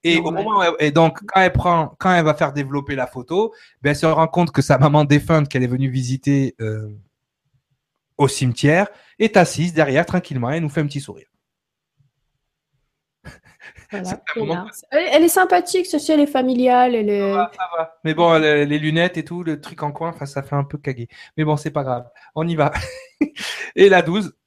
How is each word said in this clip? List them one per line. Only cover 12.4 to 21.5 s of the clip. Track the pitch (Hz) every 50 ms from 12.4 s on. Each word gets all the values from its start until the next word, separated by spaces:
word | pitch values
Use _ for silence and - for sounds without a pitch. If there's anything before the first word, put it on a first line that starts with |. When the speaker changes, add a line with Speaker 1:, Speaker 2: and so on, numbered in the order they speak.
| _ _ _ _ _ _ _ _ _ _ _ _ _ _ _ _ _ - - _ _ _ _ _ - - _ - - _
Speaker 2:
Voilà, | - 202 180
Speaker 1:
C'est | 180 214
un | 240 _ - 151
Speaker 2:
elle | 226 214
est |
Speaker 1:
moment | - 165 180 185
Speaker 2:
là. | 214 - - - _
Elle, | - 294 349 359 -
elle | 302 330
est | 339
sympathique, | - 381 370 359 370 359 349 - - 370 359
ceci, | - - 294 302 - 320
elle | 302
est | 285
familiale, | 285 - 262 254 254 262 240 254 254 247 247 247 254 240
elle | 226 214 208
Speaker 1:
Ça | 202
Speaker 2:
est | 202 202 196 196
Speaker 1:
va, | 202 - - -
ça | - 185 180 175 165
va. | 165 160 - _ _
Mais | 160 156
bon, | 165 175 170 165 160
les, | 156 151 151 147 147
les | 143 147 151
lunettes | 156 156 156 165 170 180 175
et | 170 156
tout, | - 175 175 180
le | 165 156 147
truc | 151 - - - 156
en | 147 143
coin, | - 160 170
enfin, | 165 - 139
ça | 139 - 143 139
fait | - 147
un | 143 139
peu | 139 - 147
caguer. | _ 143 127 120 120 - _ - - - _
Mais | - 156
bon, | 151